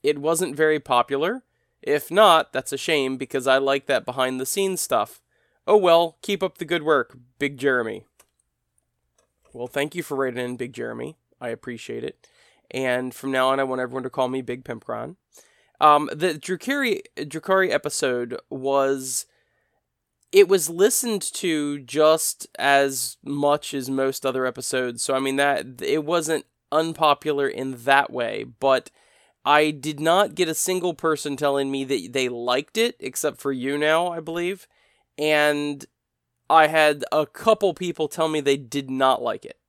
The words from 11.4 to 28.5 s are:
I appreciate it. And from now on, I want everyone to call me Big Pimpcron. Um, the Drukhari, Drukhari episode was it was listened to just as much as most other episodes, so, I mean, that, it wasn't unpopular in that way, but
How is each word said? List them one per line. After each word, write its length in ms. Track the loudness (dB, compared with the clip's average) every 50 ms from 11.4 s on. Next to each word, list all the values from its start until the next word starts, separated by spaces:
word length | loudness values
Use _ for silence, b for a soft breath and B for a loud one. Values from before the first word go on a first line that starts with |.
I 80 | -8 -8
appreciate 560 | -8 -8 -10 -12 -12 -10 -10 -10 -10 -8 -8
it. 220 | -8 -10 _ b b b b b b b b b b
And 440 | -6 -4 -2 0 0 -2 -2 -6 -10
from 180 | -8 -6 -2
now 160 | 0 2 2 2
on, 100 | 2 0
I 60 | 0
want 160 | -2 -2 -4
everyone 220 | -4 -6 -6 -8
to 80 | -8 -6
call 180 | -2 -2 -2 -2
me 140 | -2 -6
Big 200 | -6 -6 -10 -10
Pimpcron. 540 | -8 -12 -12 -10 _ -8 -8 -8 -8 -12 -14 _ _ _ b b b b b b b b b b
Um, 300 | 6 6 6 6 2 -2
the 220 | -4 -2 -2 -2 -2
Drukhari, 680 | -4 -6 -8 -8 -6 -4 -4 -4 -2 -2 -2 -4 -4 -6 -12 _
Drukhari 560 | -10 -10 -8 -10 -10 0 2 2 2 2 2
episode 680 | 0 -2 -2 -4 -4 -2 -2 0 0 -2 -4 -6 -8 -12 _ _
was 720 | -10 -6 -2 0 2 2 2 2 0 -2 -4 -6 -8 -8 -8 _ _ _ _ _ _ _ _ _ _ _ _ _ _ _ _ _ _ _ _ _
it 160 | 6 6 8 8
was 200 | 6 2 2 -4
listened 540 | 0 2 2 2 2 0 -2 -2 -4 -4
to 560 | -6 -8 -8 -4 -2 -2 -2 0 -2 -4 -6 -8
just 680 | -10 -4 2 4 6 6 6 4 0 -6 -6 _ -16 _ _ 0
as 580 | 2 4 6 6 4 2 0 -4 -8 -8 -10 _ _
much 480 | -8 -4 0 2 2 2 0 -2 -6
as 160 | -8 -6 -6 -4
most 380 | -2 -2 -2 -2 -2 -2 -4
other 200 | -4 -2 -2 -4
episodes, 560 | -4 -4 -6 -8 -4 -4 -2 -4 -4 -6 -6
so, 120 | -4 -2 -2
I 60 | 0
mean, 160 | 0 -2 0
that, 440 | 2 2 2 0 -2 -4 -8 -12 -8
it 220 | -2 -2 -2 -2 0
wasn't 400 | 0 -2 -2 0 -2 -4 -4 -4 _ _ _ _ _
unpopular 800 | -2 0 0 -2 -2 0 2 2 2 _ -2 -4 -2 0 -2 -2
in 360 | -4 -6 -8 -8 -8 -4 2
that 260 | 4 4 4 4 2
way, 340 | -4 -4 -4 -4 -4 -6 -10
but 460 | -12